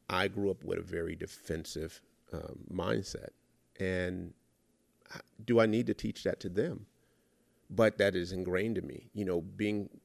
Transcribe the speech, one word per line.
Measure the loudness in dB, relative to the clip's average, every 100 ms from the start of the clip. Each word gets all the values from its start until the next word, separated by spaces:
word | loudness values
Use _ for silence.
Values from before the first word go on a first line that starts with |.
| -2
I | 2 2
grew | 2 0
up | 0
with | -2 -6
a |
very | -4 -4 -4 -4
defensive, | -8 -10 -6 -6 -4 -6 -8 -10 _ _ -12
um, | -10 -8 -12 -8
mindset. | -2 0 0 -2 -8 -12 -16 _ _ _ -4
And | -2 0 -2 -4 -8 -14 _ _ _ _ _ _ -18
h-, | -18 -18 -6
do | 4 6
I | 8
need | 6 2
to |
teach | 0 -2 -2
that | -2 -2
to | -2
them? | 0 0 -2 -12 _ _ _ _ _ _ _ -4
But | 4 4 6
that | 4 4
is | -2
ingrained | -2 0 0 0 -2
in | -4
me. | -10 -10
You | -4 0
know, | 0
being | -2 -2 0 0 -4 -12